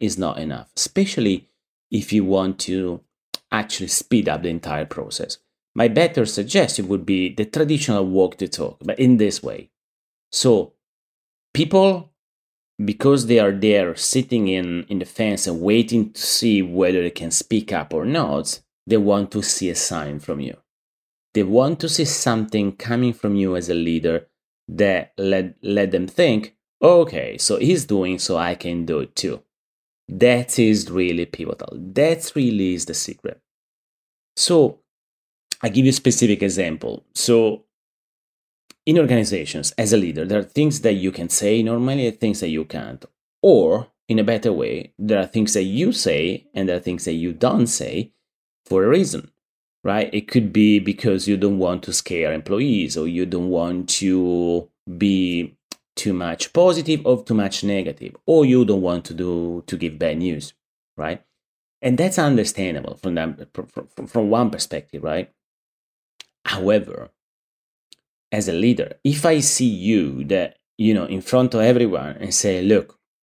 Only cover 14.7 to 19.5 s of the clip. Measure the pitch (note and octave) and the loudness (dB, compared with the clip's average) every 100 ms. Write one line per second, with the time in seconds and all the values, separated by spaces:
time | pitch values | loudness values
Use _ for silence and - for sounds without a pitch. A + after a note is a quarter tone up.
14.7 | F2 - G2 F2+ - A2 G2 G2 E2 F#2 | -6 -4 -6 -6 -4 -2 -2 -4 -2 2
15.7 | A2+ A2+ A#2+ G#2+ - - - A#2+ G#2 F2+ | 2 4 0 -2 -4 -4 0 2 2 2
16.7 | F2+ F2+ F#2 F2 - E2+ E2+ - A2 - | 0 2 2 -2 -6 -4 -4 -2 -2 -2
17.7 | E2+ D#2+ D#2+ G2 D#3+ G2 D2 - - _ | -6 -4 -4 -2 -2 -2 -2 -6 -10 _
18.7 | _ - A2 G#2 G2+ G2 G#2+ F#2+ | _ 0 2 4 2 0 -4 -4